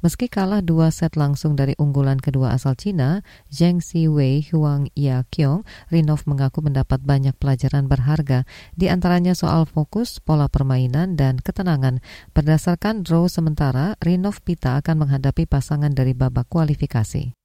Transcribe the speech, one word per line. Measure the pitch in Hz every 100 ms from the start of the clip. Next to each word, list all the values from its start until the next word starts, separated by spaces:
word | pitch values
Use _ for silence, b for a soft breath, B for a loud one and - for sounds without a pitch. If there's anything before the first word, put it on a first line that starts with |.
Meski | 170 - 247
kalah | - 190 208 175
dua | 160 160
set | - 160
langsung | 156 143 139 156
dari | 143 139 -
unggulan | 147 139 139 135
kedua | 139 135 131 127
asal | 135
Cina, | 127 202 185 131 190 B B B
Zheng | 139 170 180
Siwei | - 165 160 147 131 139 143
Huang | 160 151 143 139 -
Yaqiong, | 143 127 127 - 143 160 B B B
Rinov | 165 151 151 -
mengaku | 139 135 - 151
mendapat | 135 123 135 139
banyak | 139 135 -
pelajaran | 139 131 131 143 135
berharga, | 135 127 156 139 127 131 B B
di | - 190
antaranya | 180 175 180 175 180
soal | 160 160
fokus, | 160 - 151 208 240 -
pola | - 156 139
permainan, | - 135 127 127 139 185 165
dan | 135 131
ketenangan. | - - 180 151 131 127 B B B
Berdasarkan | - 147 156 - 175 208 220
draw | 170 165 175
sementara, | - 160 151 143 127 165 214
Rinov | 165 180 196 202
Pita | - 170 127 131
akan | 156 160
menghadapi | 147 139 135 -
pasangan | 165 139 - 151 147
dari | 135 131 127
babak | 131 123 123
kualifikasi. | 170 156 143 - 120 107 - 123 -